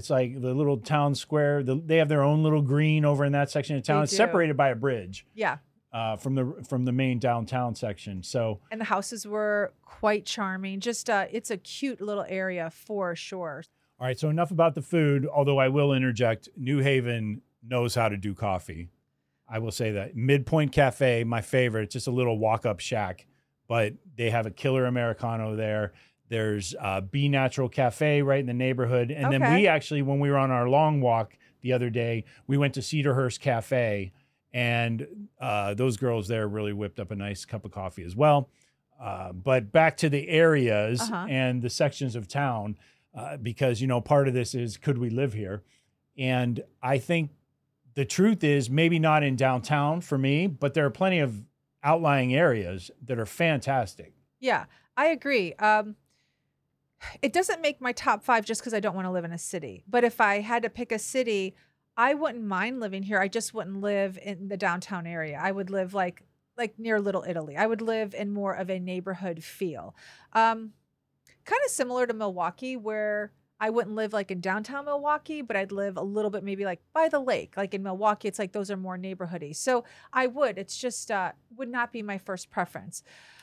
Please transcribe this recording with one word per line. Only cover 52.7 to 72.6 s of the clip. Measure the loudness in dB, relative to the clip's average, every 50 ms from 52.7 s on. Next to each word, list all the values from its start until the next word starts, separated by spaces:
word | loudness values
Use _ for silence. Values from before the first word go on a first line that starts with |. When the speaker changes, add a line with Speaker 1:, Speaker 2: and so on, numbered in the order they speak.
| -6 -8 -10 -14 -18 -14 -8
Speaker 1:
that | -6 -4 -4
are | -4
fantastic. | -4 -2 0 2 2 2 0 0 0 0 0 0 -2 -6 -14 -20 -20 _ _ _ _ _ _
Speaker 2:
Yeah, | -2 -2 -2 -2 -2 -6 _ _ _ _ -2
I | 0 2 2
agree. | 2 0 0 0 2 2 0 0 -2
Um, | 0 2 4 4 4 2 -2 -8 _ _ _ _ _ _ _ _ _ _ _ _ _ _ _ _ _ _ _ _ -18 -16 -16 -10 -4
it | -2 0 0
doesn't | 0 0 0 0 0
make | 0 -2 -2 -2
my | -4 -4
top | -4 -2 0 0 0 0 2
five | 2 2 2 2
just | 0 -6 -6 -6
'cause | -4 -4
I | -2
don't | -2 -2 -2
wanna | -4 -4 -4
live | -4 -4 -4
in | -4
a | -8 -10
city. | -10 -8 -8 -8 -8 -8 -12 -14 -8 -2
But | 0 2 2
if | 4 4 4
I | 2 2 2 2
had | -2 -2 -2 -2 -2
to | -4
pick | -6 -6 -8 -6
a | -6 -6
city, | -6 -4 -2 -2 0 0 0 -2 -2 -4 -8 _ _ _ _ _ _ _ -2
I | 0 2 2 2
wouldn't | 2 0 -2 -4 -4 -6
mind | -4 -2 -2 -2 -2 -4 -6
living | -6 -6 -6 -6 -6
here. | -2 0 0
I | 0 0
just | 0 -4 -6 -6 -8
wouldn't | -8 -8 -8 -8 -6
live | -4 -2 0 0 0 -2 -4 -8
in | -12 -12 -12 -10 -10 -8
the | -6 -4
downtown | -2 -2 -2 -2 -4 -8 -8 -8 -8 -8
area. | -6 -6 -6 -6 -6 -4
I | -2 -2
would | -2 -2 -4 -4
live, | -2 -4 -4 -2 -2
like, | -2 -2 -2 -4 -8 _ _ _ _ _ _ _ -6
like, | -6 -6 -6 -6
near | -4 0 0 2
Little | 2 0 -2 -2 -2 -4
Italy. | -4 -4 -6 -6 -2
I | 0 0 0
would | 0 -2
live | -2 -2 -2 -2 -2 -4 -6
in | -6 -6 -4
more | -4 -4 -2 -4 -4
of | -4 -4 -6
a | -6 -6
neighborhood | -6 -6 -6 -6 -6 -6 -8 -6 -6 -8 -8 -8 -10
feel. | -14 -10 -6 -6 -6 -6 -8 -12 -14 -16 _ -20 -20 -20 -20 -12 _ 0
Um, | 2 4 4 2 0 -4 -14 -16 _ _ _ _ _ _ _ _ _ _ _ _ _ -6
kinda | -2 0 2 2 0
similar | 0 -2 -2 -2 0 0 0 0
to | 0
Milwaukee, | -2 -4 -4 -2 -2 -4 -4 -4 -6